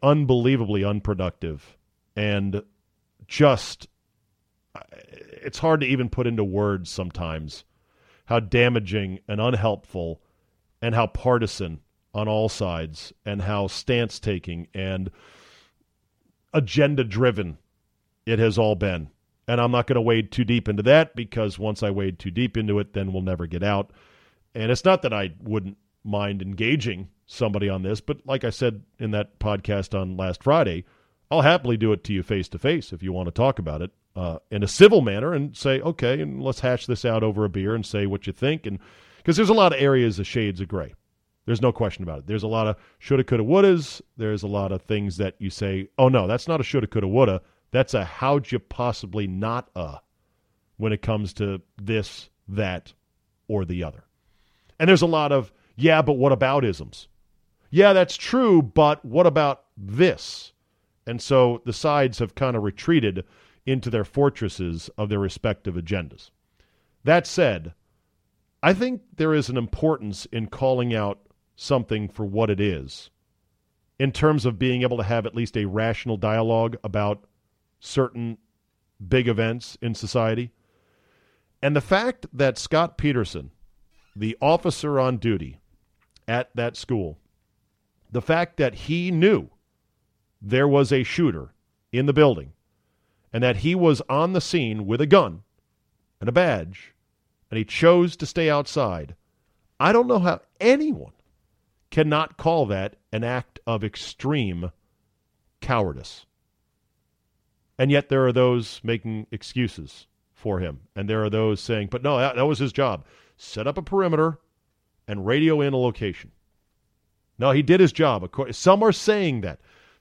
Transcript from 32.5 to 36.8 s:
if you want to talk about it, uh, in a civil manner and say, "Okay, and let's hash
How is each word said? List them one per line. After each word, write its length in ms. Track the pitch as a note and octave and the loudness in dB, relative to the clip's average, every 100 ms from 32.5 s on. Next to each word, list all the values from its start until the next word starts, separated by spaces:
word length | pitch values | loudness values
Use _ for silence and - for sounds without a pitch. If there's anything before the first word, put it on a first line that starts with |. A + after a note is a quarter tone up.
| F2 C#3 E3+ - | -4 -2 -2 -4
if 80 | F2 | -10
you 100 | F#2 | -8
want 160 | F2+ F2 | -6 -6
to 40 | |
talk 260 | F#2+ C3 B2+ | 0 0 0
about 220 | D#2+ D2+ | -4 -6
it, 100 | F#2 _ _ F#2+ | -8 _ _ -8
uh, 220 | F2+ D#2+ - | -8 -8 -8
in 100 | G#2 | -4
a 40 | G2+ | 0
civil 340 | - G3+ F3+ | 8 8 8
manner 320 | A#2 G2 C#3+ | 2 0 -2
and 240 | D#3+ C#3+ - | -4 -6 -4
say, 240 | C#3 C3 | -2 -2
"Okay, 400 | C#3+ E3 A#2+ C#3 | -2 -2 -2 -2
and 200 | D3+ C3 | -4 -6
let's 160 | C3 B2 | -6 -2
hash 260 | B2+ B2 | -2 -2